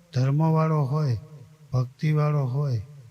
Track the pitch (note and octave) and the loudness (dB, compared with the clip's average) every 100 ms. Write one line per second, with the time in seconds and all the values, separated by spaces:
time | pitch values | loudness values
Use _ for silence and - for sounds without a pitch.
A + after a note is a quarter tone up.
0 | _ B2+ C3 C#3+ D#3+ D#3+ D#3+ D3+ C3 D3+ | _ -2 0 2 2 2 2 2 0 0
1 | D3 A2 - - - - - B2+ B2 - | 0 -2 -6 -18 -20 -20 -6 -2 -2 -2
2 | D#3 D3+ D3+ D3 C3 C3 D3 A#2 - - | 0 2 2 0 0 -2 -2 -2 -6 -14
3 | - | -20